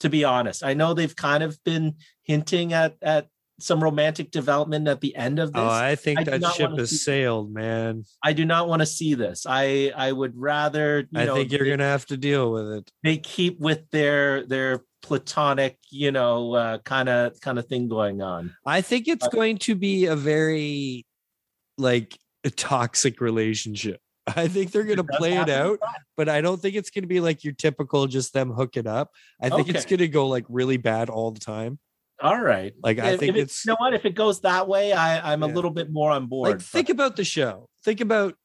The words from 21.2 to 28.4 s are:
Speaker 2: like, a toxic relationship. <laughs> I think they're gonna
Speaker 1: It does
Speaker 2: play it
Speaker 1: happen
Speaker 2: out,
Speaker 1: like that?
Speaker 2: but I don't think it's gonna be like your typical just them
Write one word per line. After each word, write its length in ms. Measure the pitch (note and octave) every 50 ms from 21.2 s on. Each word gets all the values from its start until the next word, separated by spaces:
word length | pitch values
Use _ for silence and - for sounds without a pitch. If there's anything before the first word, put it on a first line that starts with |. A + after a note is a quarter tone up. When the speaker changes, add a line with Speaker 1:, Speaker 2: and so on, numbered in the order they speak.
| _ _ _ _ _ _ _ _ _ _ _ -
Speaker 2:
like, 380 | C3+ B2+ B2 B2 A2+ - - - _ _ _ _ -
a 60 | C#3
toxic 720 | - - - - C#3 B2+ A#2+ A#2 - - - C#3 A2 -
relationship. 800 | B2 A#2 A2+ A2+ A2 A2 A2 G#2 - A2+ G#2+ G2 G#2 A2 F#2 - _ _ _ _ _
<laughs> 0 |
I 220 | - - - E3+ E3
think 220 | F3+ G3 G3 F3 -
they're 120 | G#3 G#3+
gonna 180 | G#3+ G#3 F#3+ F3
Speaker 1:
It 60 | D3+
does 100 | C#3 D3+
Speaker 2:
play 140 | E3 E3 F3+
it 40 | F#3
Speaker 1:
happen 160 | F3 D3+ C#3
Speaker 2:
out, 160 | C3+ D3 F#3 G#3+
Speaker 1:
like 80 | G3+
that? 200 | G#3+ A3 A#3+ - - _ _
Speaker 2:
but 120 | - D#3 D3+
I 120 | D3+ D3
don't 200 | D#3 F3 F#3 F3+
think 140 | E3+ G3 G3
it's 140 | G#3+ G3 -
gonna 160 | - G#3 F#3+ E3+
be 120 | F3+ F3+
like 240 | E3+ E3 D#3+ D3 -
your 80 | D3+ C#3+
typical 520 | - - D#3 C3+ - C#3+ C3 - C#3+ C#3
just 260 | C3+ B2+ C3 B2 - -
them 180 | C3+